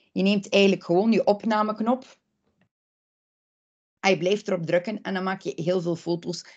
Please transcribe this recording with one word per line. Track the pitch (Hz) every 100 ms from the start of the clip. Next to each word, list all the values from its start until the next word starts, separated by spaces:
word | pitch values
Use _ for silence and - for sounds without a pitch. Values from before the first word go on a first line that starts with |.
| _
Je | -
neemt | 190 202 202
eigenlijk | 196 196 185
gewoon | - 175 226
je | 220
opnameknop. | - 202 226 214 214 220 220 254 - _ _ _ _ _ _ _ _ _ _ _ _ _ _ _ _ _ _ _
En | 196
je | 165
blijft | 175 208 -
erop | 185 160
drukken | 175 175 208
en | 190
dan | 190
maak | 190 190
je | -
heel | - 165 185
veel | 170 165
foto's. | - 170 175 170 -